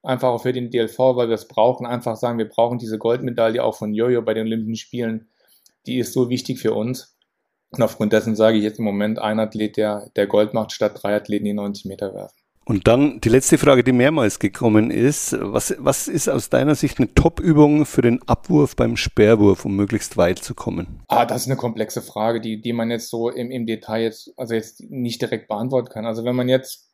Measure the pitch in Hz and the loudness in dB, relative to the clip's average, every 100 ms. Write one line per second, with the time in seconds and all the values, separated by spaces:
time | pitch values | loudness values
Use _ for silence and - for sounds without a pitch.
0 | - 127 131 120 127 127 120 120 113 - | -4 -2 0 0 -2 -4 -4 -2 -2 0
1 | 131 123 117 110 - - 117 123 120 120 | 2 2 0 -2 -4 2 2 2 -6 -4
2 | 123 110 120 117 110 - 117 120 113 110 | -4 -4 -4 -2 -2 0 0 0 -6 -4
3 | 117 123 131 120 113 117 120 - 107 107 | -2 -2 -2 0 0 0 -4 -4 -6 -2
4 | 123 120 113 110 110 113 110 113 - 123 | 0 0 0 -2 -2 -4 -4 -8 -8 -6
5 | 117 113 _ _ _ _ _ _ - 127 | -4 -6 _ _ _ _ _ _ -6 -4
6 | 113 131 123 127 - 127 - 117 113 131 | -2 0 0 -2 -4 -4 -2 -2 -4 -8
7 | - _ _ _ _ _ _ - 110 - | -12 _ _ _ _ _ _ -2 -2 0
8 | 107 110 113 107 110 110 104 107 107 101 | 2 2 0 2 4 4 0 -2 -4 -2
9 | 104 110 107 110 107 107 107 - 107 104 | -2 -2 -2 -2 -2 -2 -4 0 -2 -2
10 | - - 101 104 104 113 107 - 104 - | -6 -2 2 2 2 -2 -4 -2 -2 -2
11 | 101 104 - 104 104 104 101 101 95 98 | -2 -2 -2 -4 -2 -4 -6 -8 -12 -8
12 | 101 98 98 _ _ _ - 104 - 123 | -8 -8 -16 _ _ _ -2 2 4 4
13 | 147 - 113 127 - 156 143 131 123 123 | 4 0 4 4 6 4 6 6 6 4
14 | 131 156 107 - 104 - 120 107 107 - | 4 4 0 0 -4 0 4 4 4 2
15 | 127 147 - - 101 117 - - 139 - | 0 0 -4 -4 -2 -4 -4 -2 0 -2
16 | - 156 - 139 - 131 139 147 143 - | -4 -4 -2 -2 0 0 2 2 0 0
17 | 123 - 170 - 180 151 147 151 143 - | -2 0 -2 0 2 6 6 6 2 2
18 | 120 120 - - - 160 143 - 117 117 | 2 2 0 -4 2 2 2 0 -2 0
19 | - - 104 113 101 92 110 98 101 110 | -2 4 6 8 6 4 0 -2 0 -2
20 | - - 87 92 - - - 90 90 - | -4 0 2 0 -8 -8 -6 -6 -8 -14
21 | - - 120 127 127 120 117 110 107 120 | 0 2 2 -2 -4 -4 -4 -4 -6 -6
22 | - 104 110 117 113 107 117 117 113 117 | -10 -4 -2 -2 -6 -8 -6 -4 -2 -4
23 | - 117 117 135 120 127 113 110 - 110 | -6 -4 -4 -4 -8 -8 -6 -6 -6 -4
24 | 113 107 - - 117 113 107 _ - 139 | -4 -6 -20 -14 -6 -6 -6 _ -14 -8
25 | 120 113 120 113 - 104 127 131 120 110 | -6 -4 -6 -6 -6 -6 -2 -2 -4 -8
26 | 113 113 117 127 123 131 131 - _ | -8 -4 -2 -2 0 0 -2 -20 _